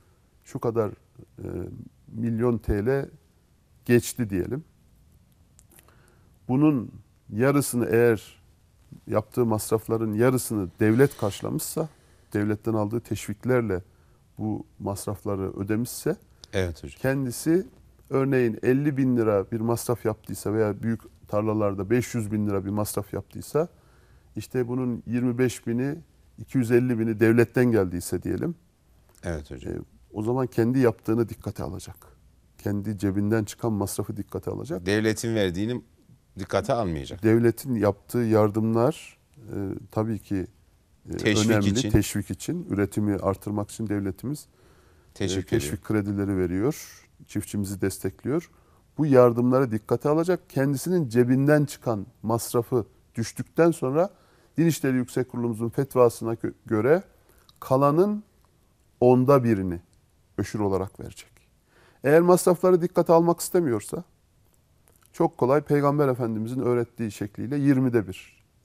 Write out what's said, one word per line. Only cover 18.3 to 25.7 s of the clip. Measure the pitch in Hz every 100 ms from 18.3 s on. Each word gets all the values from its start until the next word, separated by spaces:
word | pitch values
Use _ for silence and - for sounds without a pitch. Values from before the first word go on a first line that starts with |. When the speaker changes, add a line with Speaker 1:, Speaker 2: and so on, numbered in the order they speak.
| 135 120 107
Speaker 1:
elli | 107 135 147 135
bin | 135 120
lira | 110 101 95
bir | 117
masraf | 113 117 - 120 110
yaptıysa | 110 - 107 107
veya | 107 110 104
büyük | 117 113 - - -
tarlalarda | 104 110 107 104 98 95
beş | 123 113 120
yüz | 104
bin | 107 104
lira | 98 98
bir |
masraf | 104 107 - 104
yaptıysa, | 98 - 104 - 147 175 _ _ _ _ - _ -
işte | - 131 120
bunun | 127 127 117 -
yirmi | 120 127 120
beş | 127 -
bini, | -